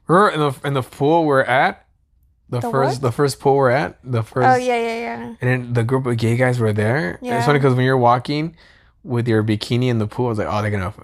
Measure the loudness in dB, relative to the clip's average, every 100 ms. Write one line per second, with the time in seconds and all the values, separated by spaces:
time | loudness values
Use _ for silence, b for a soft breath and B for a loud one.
0 | 2 4 4 2 -2 -2 -4 -4 -4 -2
1 | 2 2 4 2 2 2 2 -2 _ _
2 | _ _ _ _ _ -6 -2 0 0 0
3 | -4 0 -2 0 0 2 4 2 -2 -8
4 | -6 -4 -4 0 2 2 0 -2 -2 -6
5 | -8 -10 -14 -6 -2 -2 -2 -2 0 0
6 | -2 -2 0 2 0 0 0 0 0 -2
7 | -4 -8 -6 -2 2 2 2 2 2 2
8 | 4 2 0 -4 -6 b b b b _
9 | -6 -4 2 2 2 0 -2 -2 0 0
10 | -2 -4 -4 -2 -2 -2 -2 -4 -6 -10